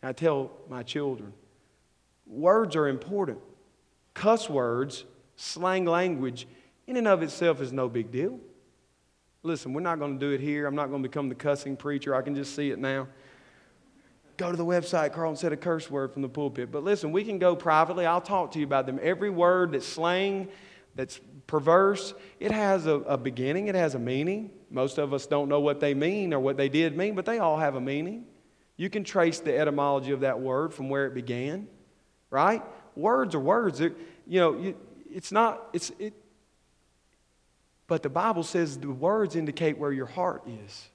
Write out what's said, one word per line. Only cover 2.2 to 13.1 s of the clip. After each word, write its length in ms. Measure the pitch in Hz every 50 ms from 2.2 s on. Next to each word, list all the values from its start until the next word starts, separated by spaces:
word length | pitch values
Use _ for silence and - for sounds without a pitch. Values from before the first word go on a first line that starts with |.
| _
words 480 | - 110 123 151 175 202 226 226 180 147
are 140 | 160 151 143
important. 500 | 135 131 - - 196 202 190 147 113 95 - - - _ _ _ _ _ _ _ _ _ _ _ _
Cuss 340 | - - 208 226 226 220 -
words, 560 | 156 139 123 117 117 123 135 143 - - - - - - _ _ _
slang 480 | - - - - 160 175 185 185 190 185
language, 640 | 170 165 170 185 185 170 135 131 127 120 - - - - - _ _ _ _ _
in 100 | - 254
and 100 | 254 233
of 160 | 214 196 170
itself 380 | 160 151 - - 175 170 160 135
is 100 | 139 123
no 160 | 127 135 127
big 240 | 123 117 120 113 113
deal. 300 | 113 123 156 202 262 247 - - - _ _ _ _ _ _ _ _ _ _ _ _ _ _ _ _ _
Listen, 300 | _ 160 165 143 - 131
we're 80 | 131 147
not 180 | 180 175 165 156
gonna 200 | 143 143 139 131
do 140 | 139 143
it 80 | 139 131
here. 260 | 135 147 147 147 147
I'm 80 | 143 139
not 160 | 147 147 131
gonna 120 | 139 139
become 260 | 131 127 - 151 143 131
the 60 | 123
cussing 420 | 123 - 147 143 139 - 139 139
preacher. 380 | 135 - 147 143 139 139 151 135
I 80 | 127
can 120 | 135 143 143
just 200 | 139 139 139 -
see 160 | - 147 143
it 80 | 139 -
now. 300 | 127 135 135 135 131 131